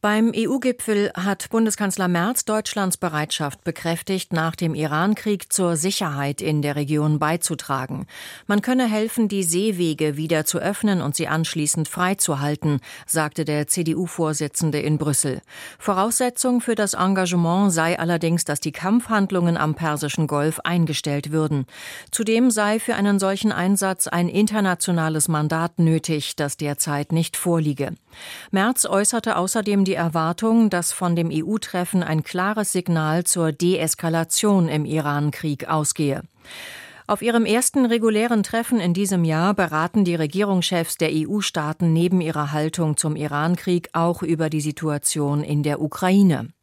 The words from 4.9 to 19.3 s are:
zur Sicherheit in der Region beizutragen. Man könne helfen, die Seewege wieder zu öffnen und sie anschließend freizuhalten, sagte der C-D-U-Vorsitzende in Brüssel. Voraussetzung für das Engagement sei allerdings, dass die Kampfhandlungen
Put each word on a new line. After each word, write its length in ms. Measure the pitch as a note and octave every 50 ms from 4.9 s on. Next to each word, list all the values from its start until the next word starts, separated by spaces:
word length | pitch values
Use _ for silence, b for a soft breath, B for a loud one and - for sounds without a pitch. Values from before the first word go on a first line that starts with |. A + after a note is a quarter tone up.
| D3 D3+ F3 G3 G#3+ - - A3 G#3 F#3+ - -
zur 260 | - - F#3 F3 E3+
Sicherheit 640 | D#3 D#3+ F#3+ G3 - G3+ E3 C#3+ C#3 C#3+ C#3 C#3+ - -
in 180 | D#3+ D3+ D3+
der 160 | C#3+ D3 C#3+
Region 420 | D3+ D3 C#3 D3+ D3+ D3+ D3+ D3+ D3
beizutragen. 880 | D#3 D3+ D#3+ E3+ - - E3 - - - C#3+ C3+ B2+ - C#3+ - - B B B B B B B B
Man 140 | - G3+ G#3
könne 260 | - - B3+ B3+ B3+
helfen, 420 | A#3 G#3+ G#3+ G#3+ A3+ - - A3+ G3+
die 160 | G3+ G3 F#3+
Seewege 760 | E3 E3+ F3 G3+ A3 G3+ F3 F3 E3 D#3 C#3 D#3 D3+ C#3+ C#3+
wieder 260 | D#3 D#3+ E3+ D#3 D#3
zu 140 | - - D#3+
öffnen 420 | - E3+ G3+ - - G#3+ G3 F3+
und 160 | C#3 C#3+ D3
sie 100 | - D#3+
anschließend 640 | - D3+ D#3+ E3 - - E3 D3 D3 - E3+ D#3 -
freizuhalten, 920 | - - F3+ F3+ G3 G3 - - D#3 C3+ C#3+ D3 D3+ D3 - D#3 D3 C#3 B B B B B
sagte 400 | B - E3 D#3 D3+ - - D#3+
der 200 | D3 D3+ D3 D3
C-D-U-Vorsitzende 1120 | - - F#3 E3+ D#3+ D#3+ D#3 F#3 E3 - - E3 D#3 D#3 C#3 D#3 C#3+ - - E3 D#3 D3 D3
in 200 | - D3 D3+ C#3+
Brüssel. 420 | D#3 D3+ C#3 - - C#3+ B2+ - _ B B B B B B B
Voraussetzung 800 | - - G3 F#3 G3 A3+ A3+ - B3+ B3 B3 - - B3+ B3 B3
für 140 | - - A3+
das 180 | G#3+ G#3+ G3 -
Engagement 800 | - F3+ F#3+ G3 F#3+ F#3 F3 F3+ F3 E3+ E3 E3+ F#3+ G3+ G3+ F3
sei 260 | E3 D#3+ E3 F3 -
allerdings, 460 | E3 E3+ F3 E3 E3 E3 E3+ E3+ -
dass 160 | - D3 -
die 120 | - D#3+ D3
Kampfhandlungen 840 | - - F#3 G#3+ B3 A#3 - A3+ G#3 G3 F#3